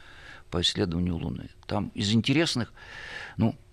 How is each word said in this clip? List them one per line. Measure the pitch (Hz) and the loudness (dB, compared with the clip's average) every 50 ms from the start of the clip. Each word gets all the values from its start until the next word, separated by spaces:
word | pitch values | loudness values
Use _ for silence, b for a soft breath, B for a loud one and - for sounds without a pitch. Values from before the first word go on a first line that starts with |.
| B B B B B B B B B - | B B B B B B B B B -4
по | - 87 | -2 2
исследованию | 87 - - - 104 90 80 87 90 87 85 | 2 2 2 2 0 2 2 2 0 0 0
Луны. | 82 - - - - - - - - - | -2 -2 -4 -4 -6 -8 -12 -16 -16 -6
Там | - - 104 98 - - | -4 -2 -2 -2 -2 -2
из | - 101 98 110 | 0 2 4 4
интересных, | 117 107 - 135 147 170 - - 131 107 - B B B B B B B B B B B B B | 4 4 6 4 4 4 4 2 -2 -4 -4 B B B B B B B B B B B B B
ну, | - 107 113 - - - - | 2 2 2 2 -2 -8 -20